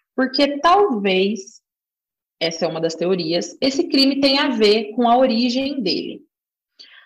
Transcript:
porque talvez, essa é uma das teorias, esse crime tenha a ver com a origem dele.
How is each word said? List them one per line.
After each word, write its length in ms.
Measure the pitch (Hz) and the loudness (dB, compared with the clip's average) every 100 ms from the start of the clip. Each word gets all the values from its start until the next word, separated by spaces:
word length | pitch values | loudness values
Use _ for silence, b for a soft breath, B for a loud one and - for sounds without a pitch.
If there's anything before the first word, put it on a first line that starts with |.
| _ | _
porque 440 | - 254 262 285 285 | -4 -2 0 -2 0
talvez, 1040 | 339 381 403 220 196 185 196 220 - - _ _ _ _ _ _ _ - | 2 4 4 2 0 2 0 -2 -10 -20 _ _ _ _ _ _ _ -6
essa 280 | 165 165 165 | -6 -4 -4
é 20 | |
uma 140 | 160 | -2
das 120 | 165 | -4
teorias, 600 | - 175 190 160 170 - - | -2 -2 -2 -2 -4 -4 -4
esse 260 | 269 269 - | -2 -2 0
crime 320 | 277 269 277 | 0 2 2
tenha 240 | 277 277 | 2 2
a 60 | 294 | 0
ver 420 | 226 208 220 214 | 2 2 2 0
com 160 | - 240 | 0 2
a 80 | 240 | 4
origem 640 | 262 226 247 247 269 285 | 4 2 0 -2 -4 -4
dele. 380 | 185 - - - - _ _ _ _ _ B B | -4 -4 -6 -12 -20 _ _ _ _ _ B B